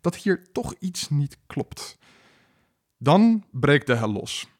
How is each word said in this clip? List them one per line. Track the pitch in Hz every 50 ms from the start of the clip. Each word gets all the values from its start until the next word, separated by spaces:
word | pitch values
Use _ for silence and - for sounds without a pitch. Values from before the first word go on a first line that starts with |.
dat | - 175 -
hier | - - 202 180 175 - _
toch | _ - - - - _
iets | - 185 175 - - -
niet | 147 143 143 143 - _ _
klopt. | _ - 135 - _ - - - - - _ _ _ _ _ _ _ _ _ _ _ _ _ _ _ _ _ _ _ _
Dan | _ 117 139 156 196 220 233 226 208 - _
breekt | - 131 113 139 143 143 -
de | - 123
hel | 117 110 107
los. | 104 98 - - - - - _ _